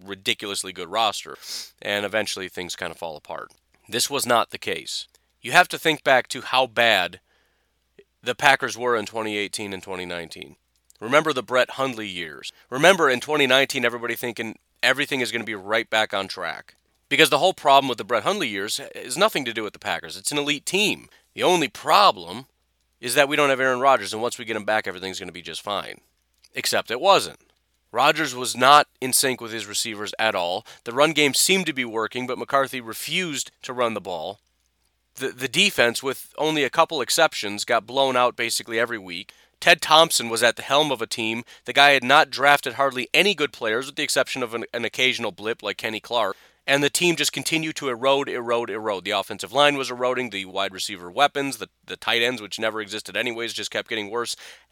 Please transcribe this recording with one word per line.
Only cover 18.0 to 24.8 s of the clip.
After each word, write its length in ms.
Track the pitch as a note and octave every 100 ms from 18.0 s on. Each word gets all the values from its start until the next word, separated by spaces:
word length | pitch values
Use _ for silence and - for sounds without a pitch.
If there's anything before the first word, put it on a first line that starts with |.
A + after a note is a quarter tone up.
Brett 180 | G2+ A2+
Hundley 260 | C3 G3+ C#3
years 320 | G2 G#2 - C3+
is 240 | - G2+ C3
nothing 260 | G#3+ F3
to 80 | B2
do 100 | A2+
with 120 | G#2
the 40 | -
Packers. 380 | G#2 E2+ E2 E2
It's 160 | -
an 60 | D3
elite 260 | C#3+ D3
team. 460 | - F#3+ G#3 G2+ - _ _
The 80 | -
only 260 | C#3 F3+ C3
problem 800 | - C#3 F3+ G3 G#2 F#2+ G#2+ C3+ _ _ _ _ _
is 160 | B2
that 140 | C3 C#3
we 80 | D3
don't 140 | C#3+
have 100 | C3
Aaron 200 | C3 B2
Rodgers, 340 | C3+ B2+ G2
and 80 | A2
once 160 | A#2 -
we 80 | A2
get 100 | A2
him 80 |
back, 220 | G2+ G#2+